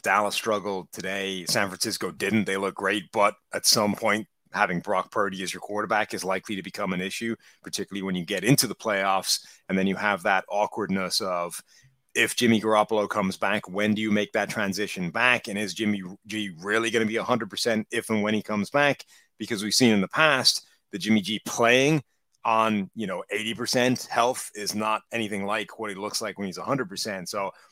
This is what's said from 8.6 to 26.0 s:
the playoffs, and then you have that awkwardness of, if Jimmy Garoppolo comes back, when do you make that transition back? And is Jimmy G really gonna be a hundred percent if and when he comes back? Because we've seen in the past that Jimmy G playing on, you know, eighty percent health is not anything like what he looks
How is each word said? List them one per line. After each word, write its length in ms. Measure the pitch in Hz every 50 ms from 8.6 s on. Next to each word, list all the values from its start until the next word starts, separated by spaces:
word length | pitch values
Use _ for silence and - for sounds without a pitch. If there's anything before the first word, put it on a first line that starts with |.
| - 110
the 80 | 95
playoffs, 680 | - - 110 104 98 98 98 95 95 92 - - - - - - _ _ -
and 80 | 92
then 120 | 95 95 98
you 80 | 95
have 260 | 90 101 104 101 92
that 240 | 85 107 98 95 - -
awkwardness 720 | 90 101 104 101 - 113 104 87 95 95 95 87 - -
of, 380 | 110 95 90 87 87 85 - - - _ _ _ _ _ _ _ _ _ -
if 220 | 117 117 107 -
Jimmy 260 | - 123 113 113 107
Garoppolo 480 | 95 110 110 107 107 - 113 107 104 95
comes 280 | - 110 98 95 95 -
back, 300 | - 98 101 104 - -
when 280 | 90 98 107 107 104
do 60 | 101 110
you 80 | 110
make 220 | 104 104 104 - -
that 180 | 110 101 101
transition 580 | - 113 104 98 95 92 104 95 - 98 90 87
back? 380 | 107 113 120 123 123 117 - -
And 100 | 98 101
is 160 | 107 95 87
Jimmy 300 | 95 110 107 104 101 92 90 98 - _ 107
G 240 | 104 107 104 98 87 78
really 320 | 87 101 104 113 117 113
gonna 160 | 110 117 113 107
be 100 | 110 113
a 60 | 92
hundred 260 | 113 123 117 117 98
percent 380 | - - - 120 113 107 107 -
if 220 | - 117 104 -
and 100 | 110 107
when 140 | 104 107 110
he 80 | 107 -
comes 260 | - 107 104 98 -
back? 340 | - 143 143 143 131 - - _ - - _ _ _ -
Because 240 | 110 - 120 98 104
we've 100 | 107 95
seen 180 | - 131 117
in 100 | 110 101
the 60 | 95 -
past 600 | - - 156 156 143 127 117 - - - - _ _ _ _ _
that 80 | - 101
Jimmy 220 | 85 104 110 107
G 200 | 92 87 107 98 -
playing 600 | - - - 117 117 120 131 135 147 160 151 - _ _ _ _ _ _ _ -
on, 460 | 117 113 110 110 110 107 104 95 92 -
you 140 | - 110 95
know, 160 | 92 92 98 -
eighty 240 | 101 107 110 110 113
percent 480 | 92 120 - - 127 123 127 127 - -
health 480 | - - 120 117 123 131 - - - -
is 220 | 104 104 92 98
not 260 | 104 107 110 107 104 - -
anything 360 | - 117 110 101 107 101 98 98
like 320 | 104 110 104 - - -
what 100 | 113 104
he 60 | 98
looks 260 | 95